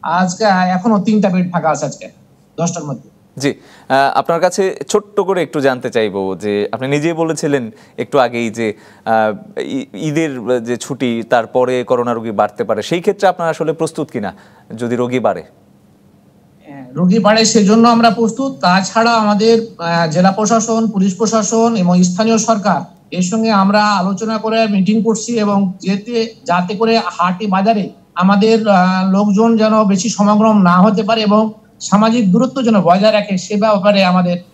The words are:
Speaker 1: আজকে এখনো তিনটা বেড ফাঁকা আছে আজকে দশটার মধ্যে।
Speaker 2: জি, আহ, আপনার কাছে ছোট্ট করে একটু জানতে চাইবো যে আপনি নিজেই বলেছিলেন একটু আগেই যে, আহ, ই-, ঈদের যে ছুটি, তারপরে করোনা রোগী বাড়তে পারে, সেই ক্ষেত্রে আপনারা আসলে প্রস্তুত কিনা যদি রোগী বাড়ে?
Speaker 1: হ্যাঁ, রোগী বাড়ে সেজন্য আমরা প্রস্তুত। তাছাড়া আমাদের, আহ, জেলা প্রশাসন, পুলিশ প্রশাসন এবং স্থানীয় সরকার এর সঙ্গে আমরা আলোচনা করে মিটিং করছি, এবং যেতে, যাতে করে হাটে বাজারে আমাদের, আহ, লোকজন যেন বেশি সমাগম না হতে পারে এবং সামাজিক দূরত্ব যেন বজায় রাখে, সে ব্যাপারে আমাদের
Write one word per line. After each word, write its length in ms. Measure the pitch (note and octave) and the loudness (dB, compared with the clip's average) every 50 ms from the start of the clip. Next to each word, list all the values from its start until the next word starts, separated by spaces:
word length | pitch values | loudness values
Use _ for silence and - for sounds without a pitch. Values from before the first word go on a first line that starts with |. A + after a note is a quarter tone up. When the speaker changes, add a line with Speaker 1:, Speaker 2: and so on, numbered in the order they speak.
Speaker 1:
আজকে 420 | - D#3 D#3+ F3+ F#3 F3+ F3 - A3 | -4 -2 -2 0 0 -2 -2 -2 0
এখনো 580 | G#3 F#3+ F#3 F#3 F3+ F#3 F3+ F3+ A#3 A3 G3+ | 0 2 2 0 0 -2 -2 0 0 0 0
তিনটা 260 | - A3+ G#3+ G#3+ G3 G3 | 2 0 0 2 2 2
বেড 240 | F3+ F#3 F3 - | 0 0 -2 -2
ফাঁকা 180 | - E3+ D3+ D#3+ | -4 -2 -2 -2
আছে 160 | D3+ C#3 D3+ | -2 -2 -4
আজকে 220 | C#3 - - - - _ _ - _ _ _ _ _ _ | -8 -8 -12 -18 -20 _ _ -20 _ _ _ _ _ _
দশটার 280 | - E3 E3+ - E3+ D3+ | -6 -6 -4 -4 -8 -10
মধ্যে। 240 | D3 C3+ A2+ - - _ _ _ _ _ | -10 -10 -12 -12 -20 _ _ _ _ _
Speaker 2:
জি, 140 | - B2+ C#3+ | -4 -4 -4
আহ, 680 | - - - - - - - _ C3+ C3+ C#3 C3 - B2 | -4 -4 -12 -20 -20 -20 -4 _ 2 2 2 2 2 0
আপনার 220 | D#3 - E3+ E3+ | 0 0 0 0
কাছে 360 | E3 F#3 - - G3 F#3+ - - - - | 0 0 0 0 -2 -2 -2 -6 -8 -2
ছোট্ট 320 | - G#3 G#3 - - - | -2 -2 -2 -2 -4 -4
করে 220 | F#3+ F3 F#3+ F3+ | -2 0 0 -2
একটু 180 | E3 C3+ - D3+ | -2 -2 -4 0
জানতে 300 | C3 C3+ B2+ B2 A#2+ B2 | 0 0 0 0 -6 -4
চাইবো 460 | - A#2+ A2 G#2 F#2 G2 F#2+ F#2+ F#2+ | -2 0 0 0 -2 -4 -4 -4 -4
যে 320 | E2+ G2 G#2 G#2 G#2 G#2 G2+ | -4 -4 -4 -2 -2 -2 -4
আপনি 160 | - A2 B2+ C3+ | -4 -6 -4 -4
নিজেই 240 | C#3+ D3 D3 E3+ | -2 -2 -2 -2
বলেছিলেন 580 | E3+ D#3+ E3 D#3+ D#3+ D3+ - D3+ C#3+ C#3 A#2+ A2 G#2+ - - - _ - | -2 -2 -2 -4 -4 -4 -2 -2 -2 -2 -4 -6 -12 -18 -20 -20 _ -10
একটু 200 | B2+ - - C#3+ | -10 -2 0 0
আগেই 320 | B2+ A#2+ A#2+ A#2 A#2 A2+ | 0 2 0 -4 -4 -4
যে, 220 | G2+ A2+ A#2 G#2+ G2 - - - - - _ | -4 -4 -4 -4 -4 -6 -14 -20 -20 -12 _
আহ, 560 | - A2+ A2+ A2 G#2+ G#2 - - - - - | 0 0 2 2 0 -2 -4 -12 -12 -10 -10
ই-, 260 | C2 C#2 G#2 C3+ - - - | -8 -6 -6 -8 -8 -10 -12
ঈদের 680 | G2 - D#3 C#3+ D#3+ E3 D#3 C3+ B2+ A2 A#2 B2+ B2 A2+ | -8 -6 -4 -2 -2 -2 -2 -4 -8 -4 -2 -2 -2 -2
যে 120 | A#2 A#2+ | -4 -6
ছুটি, 460 | A2+ - - C#3+ A#2+ C3+ B2 A#2 A#2 A2 - | -6 -6 -10 -6 -4 -4 -2 -2 -4 -2 0
তারপরে 540 | B2+ A#2+ A2 A2 - B2+ B2+ B2 B2+ B2+ A#2+ | 0 0 0 0 0 0 0 0 0 -4 -2
করোনা 300 | - B2+ A#2+ A#2+ A#2+ A#2+ | -2 -2 -2 0 -2 -4
রোগী 160 | A2+ A2 A2+ | -4 -4 -6
বাড়তে 340 | G#2+ G2 G#2 G#2 - - A#2 | -2 -2 -2 -2 -2 -6 -4
পারে, 180 | G2+ A2+ G2+ | -2 -2 -4
সেই 180 | G#2 - E3 F3+ | -2 -4 -4 -2
ক্ষেত্রে 280 | E3+ G#3 G3 - - F#3 | -2 -2 -2 2 0 0
আপনারা 220 | F3+ - E3+ E3 | 0 0 -2 -4
আসলে 220 | D#3 - D#3 D3+ | -2 -2 -4 -4
প্রস্তুত 380 | D#3+ D#3+ D#3+ D#3 - - D3 - | -2 -4 -4 -6 -4 -8 -10 -6
কিনা 220 | - B2+ G#2 F#2 - - - - - - - _ - | -6 -8 -8 -8 -10 -12 -20 -20 -20 -20 -20 _ -12
যদি 200 | A2+ A#2+ A#2 B2 | -8 -6 -4 -2
রোগী 220 | A#2 B2 A#2+ B2 B2+ | -2 -2 -2 -2 -2
বাড়ে? 240 | A2 A2 F#2 F2 D#2 - _ _ _ _ _ _ _ _ _ _ _ _ _ _ _ _ _ _ _ _ _ _ _ | 0 -2 -2 -2 -8 -16 _ _ _ _ _ _ _ _ _ _ _ _ _ _ _ _ _ _ _ _ _ _ _
Speaker 1:
হ্যাঁ, 280 | D3+ C#3+ C#3 C3 B2+ | -20 -20 -20 -20 -12
রোগী 260 | - D3 F3+ F3+ G3+ A3+ | -4 0 2 2 2 4
বাড়ে 260 | F#3+ G#3 G#3+ A3 A3 | 4 4 4 4 2
সেজন্য 440 | G#3+ - A3+ G3+ F#3 G#3+ A3+ A#3 A#3+ | 2 4 4 4 4 4 6 6 4
আমরা 220 | A#3 A3+ A#3 A#3 | 4 4 4 2
প্রস্তুত। 420 | F#3+ A#3+ A3+ A3 A3+ - C4+ C#4 C4+ - | 2 2 -2 -2 -2 -4 -6 -6 -6 -2
তাছাড়া 520 | - F3+ F3+ F#3+ F#3+ - - A3+ A3+ A#3 | 0 2 2 2 0 0 0 0 2 2
আমাদের, 540 | A#3 A3+ G#3+ G#3 G#3 G3+ G#3+ A3+ A#3 A3+ A3 - - - | 2 2 2 0 0 2 4 4 4 2 0 -4 -10 -8
আহ, 320 | E3+ E3+ E3+ E3+ E3+ D#3+ | -4 -2 0 0 0 0
জেলা 220 | D3+ F3 F#3 F#3+ | 0 2 2 2
প্রশাসন, 580 | F#3+ G#3+ G#3+ G#3 A#3 A3+ G#3+ A#3 A3 A3+ A3+ G#3+ | 2 2 0 2 2 0 0 0 -2 0 -2 -2
পুলিশ 260 | A3 G3 F#3+ G3+ F#3 | 0 0 0 0 0
প্রশাসন 600 | - A#3 G3 A3+ A3+ G#3 - A3+ A3+ A3+ A#3 A#3 | -2 -2 0 0 0 0 0 0 2 2 2 2
এবং 260 | G#3 F3 F3 F3+ F3+ | 0 2 2 4 4
স্থানীয় 360 | F3+ F3+ - - A3 A3+ A3+ A3 | 2 2 2 0 0 2 2 0
সরকার 420 | A3+ - A3+ G3+ F#3 G#3 E3+ C#3 - - - _ _ - | 2 0 0 0 0 -2 -2 -2 -4 -10 -18 _ _ -10
এর 120 | - F3 | -4 -4
সঙ্গে 280 | F3+ F3+ G#3+ A3 A3+ A3+ | -2 -2 -2 -2 0 2
আমরা 340 | G#3+ G3 F#3+ G3 G3+ G#3 G#3 | 2 2 2 4 2 2 2
আলোচনা 540 | G#3+ G#3 F#3+ F3 F#3+ G3 F#3 A3 A3 A3+ G#3+ | 2 0 0 0 -2 -4 -4 -4 -4 -4 -4
করে 280 | G3 - - - A3+ | -4 -2 0 0 0
মিটিং 360 | G#3+ G3+ G3 F#3 F3 G#3+ A3+ | 0 0 0 2 2 2 0
করছি, 360 | F#3+ A3+ A3 G#3+ - - A#3+ A3+ | 2 0 -2 -2 -4 -4 -2 -2
এবং 340 | G#3 G#3 G3+ G3 G3 F#3 F#3 - | 0 0 0 0 0 -2 -4 -6
যেতে, 540 | - F#3 G3+ G3+ G#3 A#3+ A#3+ A3+ A3+ A3+ - - - | -4 -4 -4 -4 -4 -4 -4 -4 -4 -4 -8 -16 -4
যাতে 300 | - F3 F3+ F3+ F3+ G#3+ | -2 -2 0 0 -2 -4
করে 240 | F#3+ A3+ A3+ A3+ A3+ | -2 0 2 2 0
হাটে 480 | - F3 - - F3+ F3+ F3+ F3+ A3 | 0 -4 -4 -2 -2 -2 -2 -4 -4
বাজারে 440 | - F#3 F#3+ F#3+ A3 A3+ G#3 F3+ - - - _ _ _ | -2 -2 0 2 2 0 0 -2 -6 -10 -16 _ _ _
আমাদের, 540 | - F#3 F#3+ G3+ G3 G#3+ A3 A3+ A3+ A3 G#3 | 0 2 2 4 4 4 4 2 2 2 2
আহ, 420 | G3+ F3+ F3+ F#3 F#3 F#3 F#3 F#3+ | 2 4 4 2 0 0 0 0
লোকজন 460 | F#3+ G3 G#3 G#3 G3 G3+ A3+ A#3 A3+ | 2 2 2 2 2 2 4 2 4
যেন 280 | A3 G#3+ G#3+ G#3+ A3 G#3+ | 2 2 2 2 2 2
বেশি 240 | G3 G3 F#3+ - A#3 | 2 2 0 0 -4
সমাগম 540 | - - G#3 G3+ G#3+ G#3 A3 A3+ G#3+ G3+ | -2 0 2 2 4 4 4 4 4 4
না 180 | F#3+ F3 F3 F3+ | 4 4 6 6
হতে 220 | F#3 A3 G3+ G3+ | 4 4 2 0
পারে 200 | G#3+ G3+ A#3 A3+ | 0 0 0 0
এবং 300 | G#3+ G3+ G#3 G#3+ A3 G#3+ G#3+ - _ _ _ _ | 2 2 2 2 0 0 -4 -12 _ _ _ _
সামাজিক 520 | - - F#3 G#3 A3 A3+ A3+ B3 A3+ F#3+ | -6 -2 0 2 2 2 2 2 2 2
দূরত্ব 300 | F3+ A#3 B3+ B3+ C4 C#4 | 2 2 2 0 -2 -2
যেন 180 | B3 A#3 A3+ G3+ | 0 2 2 2
বজায় 320 | E3 D#3+ F3 G3 G3+ A3 | 2 2 2 2 2 2
রাখে, 260 | G#3+ G#3 F#3 - F#3+ F3+ | 2 0 -2 -2 -4 -4
সে 180 | - - G#3+ | -4 -4 -2
ব্যাপারে 480 | G#3 G#3+ A3 G#3+ G3+ F#3 G#3 G3+ G3 F#3+ | -2 0 0 0 2 2 2 2 2 2
আমাদের 340 | F3+ F3+ F#3 F3+ F3+ F3 F3 - - | 2 2 2 0 0 -2 -4 -8 -14